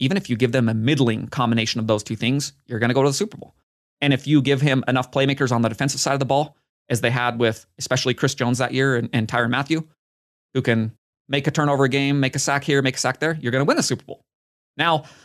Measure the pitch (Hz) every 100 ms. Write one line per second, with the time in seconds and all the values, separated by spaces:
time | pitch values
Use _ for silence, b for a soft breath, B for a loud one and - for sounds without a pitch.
0 | 131 196 - 117 123 131 117 113 117 151
1 | 120 110 - - 117 113 113 120 113 107
2 | - 110 120 143 - - - 117 120 127
3 | 139 139 208 - - _ _ _ _ -
4 | 143 135 139 151 127 139 147 131 123 127
5 | 123 139 139 139 131 120 113 120 139 -
6 | 139 135 131 139 151 _ _ _ - 117
7 | 120 123 120 117 117 110 - - - 127
8 | 131 120 135 - 120 123 123 131 135 123
9 | 123 117 110 120 117 127 143 160 160 _
10 | _ _ _ _ _ 131 123 113 110 -
11 | _ _ - 143 139 147 147 139 135 139
12 | 139 143 131 139 - 139 139 139 135 -
13 | 127 - 160 165 120 131 151 330 - 131
14 | - - _ _ _ _ _ - 165 156
15 | B B